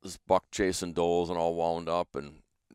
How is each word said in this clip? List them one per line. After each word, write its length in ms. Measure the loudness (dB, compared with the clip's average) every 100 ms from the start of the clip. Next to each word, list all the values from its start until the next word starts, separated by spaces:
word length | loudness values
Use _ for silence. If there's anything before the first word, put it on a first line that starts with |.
this 140 | -18 -8
buck 340 | 2 2 2
chasing 420 | -2 0 0 -4
does 380 | 0 2 2 0
and 80 | 0
all 160 | 0
wound 340 | 0 0 -2 -2
up 280 | -2 -2 -8
and 260 | -12 -16 _ _ _